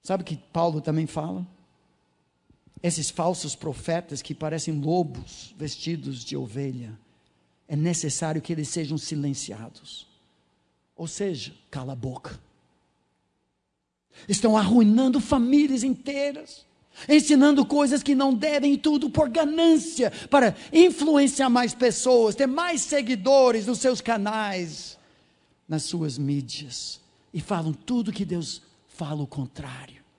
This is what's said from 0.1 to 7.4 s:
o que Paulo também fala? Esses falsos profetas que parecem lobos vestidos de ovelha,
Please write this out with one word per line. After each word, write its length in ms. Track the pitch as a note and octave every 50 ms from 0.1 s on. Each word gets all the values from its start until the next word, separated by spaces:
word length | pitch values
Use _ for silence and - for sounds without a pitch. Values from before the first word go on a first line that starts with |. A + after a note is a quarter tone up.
| - F#3
o 40 | F3
que 100 | - D#3+
Paulo 460 | C3 _ _ - E3+ E3 E3+ D#3 D#3
também 240 | C#3+ D#3+ D#3 D#3+ D#3+
fala? 400 | C#3+ - D#3+ D3+ E3+ F#3 F#3+ F3+ - _ _ _ _ _ _ _ _ _ _ _ _ _ _ _ _ _ _ _ _ _ _ _ _ _ -
Esses 260 | - F3 E3 D#3+ C#3+ -
falsos 480 | - - D#3+ F3 F#3 - - D3 -
profetas 640 | - - D#3 B2+ - - - E3 F3 F3 - C#3+ C#3
que 140 | - - D3
parecem 440 | - D#3 D3+ D#3 D#3+ - E3 D#3 D3
lobos 760 | C#3+ D3+ E3+ F3+ F3 D3 B2+ - - - - - - - _
vestidos 680 | - D3+ D3 - - - D#3+ E3+ D#3+ C3+ C#3 C3+ A#2+
de 140 | - - C#3+
ovelha, 560 | C#3 C3 A2 G#2 C#3 C#3 C3+ B2+ B2 A#2+ A2 A2 G#2+ _ _ _ _ _ _ _ _